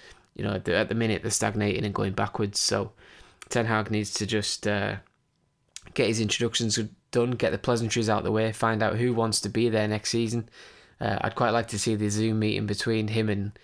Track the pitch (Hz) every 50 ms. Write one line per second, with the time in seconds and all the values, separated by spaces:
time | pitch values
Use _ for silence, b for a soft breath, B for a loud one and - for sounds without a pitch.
0 | B B B B B B B - 104 101 98 92 - 107 85 95 110 - 110 113
1 | 117 110 104 - - 104 - - 113 104 104 110 104 104 107 110 - 104 98 -
2 | 104 98 95 - 101 101 - - 107 101 101 - - - 107 101 101 107 - B
3 | B B B B B B B B B B - 123 113 110 113 110 104 110 107 107
4 | 104 - - - 107 98 110 107 104 - - - - 107 104 101 101 104 101 98
5 | - _ _ _ _ _ _ _ _ _ _ _ _ _ - - - - - -
6 | 127 104 113 113 113 101 - - 120 113 - - 117 110 104 117 110 104 - -
7 | _ _ - 120 120 123 123 113 - - - - - - 120 117 117 110 - 120
8 | 113 107 107 104 - - 107 107 110 110 110 - - 113 113 107 110 101 90 110
9 | 123 123 120 113 113 110 107 - - 104 - 110 117 117 110 110 107 107 107 104
10 | - - - 117 117 110 117 117 113 - B B B B B B B B B B
11 | - 107 98 - - - - - 127 113 110 117 110 - - 101 - 120 110 104
12 | 107 104 101 107 110 113 110 110 107 107 104 98 107 104 104 - - 120 113 110
13 | 107 104 110 113 110 107 104 101 98 101 - B